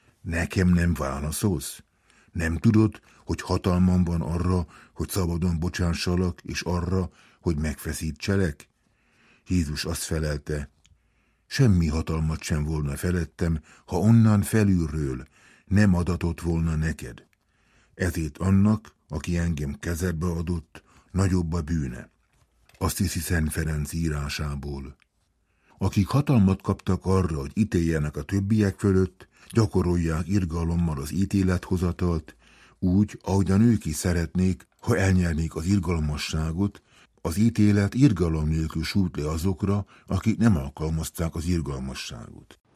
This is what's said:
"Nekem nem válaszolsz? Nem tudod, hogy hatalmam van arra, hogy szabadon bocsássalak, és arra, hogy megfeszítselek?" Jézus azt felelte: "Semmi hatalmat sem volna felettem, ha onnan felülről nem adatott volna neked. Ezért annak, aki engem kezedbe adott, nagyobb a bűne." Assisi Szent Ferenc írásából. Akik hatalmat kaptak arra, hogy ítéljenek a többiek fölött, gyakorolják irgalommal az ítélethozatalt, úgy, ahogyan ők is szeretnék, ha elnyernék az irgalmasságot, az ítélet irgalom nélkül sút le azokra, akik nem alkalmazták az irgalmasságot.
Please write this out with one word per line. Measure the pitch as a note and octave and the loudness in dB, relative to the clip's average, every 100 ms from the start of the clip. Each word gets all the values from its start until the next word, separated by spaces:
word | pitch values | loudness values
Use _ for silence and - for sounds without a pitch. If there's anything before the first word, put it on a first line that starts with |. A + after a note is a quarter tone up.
| _ _ | _ _
"Nekem | F#2 E2 - - F2+ | -6 -4 -2 2 4
nem | F2 E2+ | 4 4
válaszolsz? | D2+ C2+ C2+ D2 - G#2+ D#2 - - _ _ _ _ _ | 0 -2 -4 -6 -2 -2 -2 -6 -14 _ _ _ _ _
Nem | E2+ E2 D#2+ | -6 -4 2
tudod, | A#2 G#2+ A2 - _ _ | 4 4 4 0 _ _
hogy | - E2 | -10 -8
hatalmam | - F#2 F#2+ F2+ F#2 F2+ | -2 -2 2 4 4 4
van | E2+ E2+ | 2 -2
arra, | D2 E2+ F2 F#2 E2 - - | -4 -2 0 -2 -4 -12 -16
hogy | - - | -10 -6
szabadon | G#2 E2+ E2+ F2+ E2 | -4 -2 -2 -2 -2
bocsássalak, | F2 - F2 E2+ F#2 F2 F2+ - | -4 -2 -2 -2 -2 0 -2 -4
és | - D#2 | -10 -8
arra, | E2+ F2 E2+ F#2+ E2+ _ _ _ | -4 -4 -2 -2 -2 _ _ _
hogy | F2+ D2+ | -4 -2
megfeszítselek?" | D2+ C#2+ E2 D#2 D#2+ C#2+ - G2 F2 - - _ _ _ _ _ _ _ - | -2 -6 -8 -6 -8 -6 -2 0 0 -4 -16 _ _ _ _ _ _ _ -4
Jézus | F2+ D2 D2 | -2 -2 -4
azt | D#2 E2 | -6 -6
felelte: | - D#2+ D#2 D2 - D2 C#2+ _ _ _ _ _ _ _ - | -4 -4 -4 -4 -6 -6 -8 _ _ _ _ _ _ _ -6
"Semmi | - B2+ F2+ D#2+ | 2 4 4 2
hatalmat | D#2+ D#2+ D#2+ D#2 D2+ | 0 -2 -2 -2 -2
sem | - D#2 | -2 -2
volna | D2+ D2+ D2 C#2 | -2 -2 -4 -4
felettem, | F2+ F2 D#2+ - E2+ D#2 - - - | -2 -2 -4 -4 -2 -2 -6 -20 -6
ha | F2+ | 2
onnan | G#2+ A#2 A2 G#2 | 6 8 8 4
felülről | G2 A2 G2+ F2+ D#2 D2+ C#2+ B1+ C2 _ _ _ | 4 2 4 2 0 -4 -4 -6 -10 _ _ _
nem | - G2 G#2 | 0 4 4
adatott | F2+ F2 E2 E2+ E2 | 4 2 -2 -2 -4
volna | F2 E2 E2 D#2 | -2 0 0 0
neked. | D#2+ - - - _ _ _ _ _ _ _ | -2 -4 -10 -16 _ _ _ _ _ _ _
Ezért | - F#2 E2+ D#2 - | -4 -4 -2 -6 -2
annak, | F#2 G2 G#2 G#2+ - _ - | 2 4 4 2 -4 _ -10
aki | D2+ F2 F2 | -8 -4 -2
engem | E2+ D2 C#2+ C#2+ | -2 -2 -6 -6
kezedbe | D2 D#2 F#2 D#2+ F2+ | -6 -4 -4 -2 -4
adott, | E2+ E2 E2+ - - _ _ _ | -4 -4 -6 -8 -20 _ _ _
nagyobb | F2 G2 F#2 E2 | 0 2 2 0
a | F2 | -4
bűne." | D2+ E2 C2 A#1+ - _ _ _ _ _ _ - | -2 -2 -4 -8 -14 _ _ _ _ _ _ -4
Assisi | F2 - F#2 F2 | -2 0 -2 -2
Szent | D#2+ F2 D#2 | -2 0 0
Ferenc | E2 D#2 D2+ D2 | -2 -4 -4 -4
írásából. | E2 D#2+ D2 C#2+ - D2 C#2 C#2+ C#2 C2+ - _ _ _ _ _ _ _ - | -4 -4 -4 -6 -6 -6 -6 -8 -10 -12 -18 _ _ _ _ _ _ _ -4
Akik | G2 G#2+ F#2 | 0 2 2
hatalmat | C3+ A#2+ B2 F#2+ F#2+ | 2 4 4 4 2
kaptak | - G2 - F#2 | 0 -2 -2 -2
arra, | F2+ F#2+ E2+ D#2 | 2 2 2 -2
hogy | C#2 | -4
ítéljenek | G2+ G#2+ F2 E2 D#2+ D2 D2+ | -2 0 2 2 0 -2 -6
a | |
többiek | D2+ G2 G2 A2 G2 F#2 | -4 -2 0 2 2 2
fölött, | G#2 F#2+ F#2 - - _ - | 2 4 2 -4 -20 _ -6
gyakorolják | A2+ G2+ F#2+ F2 F2 E2 D#2+ E2+ | 0 2 2 0 0 0 -2 -2
irgalommal | G2+ F2 E2 E2 E2+ E2 C#2 | -2 -2 -4 -2 0 -2 -2
az | C#2+ | -4
ítélethozatalt, | F2 G2 G2+ F#2 F2 - F#2 F2+ E2 F2+ D#2+ - - _ _ _ - | -2 0 2 2 0 -2 -2 -2 0 -2 -2 -6 -20 _ _ _ -4
úgy, | F#2 F#2+ G#2 - | 2 2 2 -2
ahogyan | - F#2+ F2+ G2 | 0 0 4 4
ők | A#2 A2 | 4 4
is | D#2 | 0
szeretnék, | D#2 F#2 E2+ D#2+ F2 F#2 F2 - _ | -4 -2 0 -2 0 0 0 -8 _
ha | - A#2 | -2 0
elnyernék | F#2+ F#2 E2+ D#2 D#2+ | 2 2 2 0 -4
az | - | -4
irgalmasságot, | E2 G2+ F2+ E2 D2+ D2 - D#2+ D#2 E2 G2+ - _ _ _ _ | 0 0 0 -2 -2 -4 -4 -4 -2 -2 -4 -4 _ _ _ _
az | - E2 | -6 0
ítélet | A2+ G#2+ G#2 G2+ G2+ | 2 4 4 4 2
irgalom | B2 C#3 F2+ E2+ D#2+ D#2 | 4 4 4 0 0 0
nélkül | D#2+ D#2+ E2 | 0 -2 -4
sút | D#2 G2+ F2+ D2+ | -2 0 0 -2
le | D2 | -4
azokra, | D#2+ F#2 F#2 G2 G2+ - - - | -2 -2 0 0 0 -2 -12 -6
akik | F#2+ A2 G2 | -2 0 2
nem | A#2 E2 | 4 2
alkalmazták | C#2 - D#2 D#2+ D#2+ - E2 | -2 -6 -4 -4 -4 -4 -4
az | F2 | -4
irgalmasságot. | E2 F2 C#2+ C2+ C2 C2 - A#1 - - - - _ | -2 -2 -2 -6 -8 -10 -12 -14 -16 -20 -20 -20 _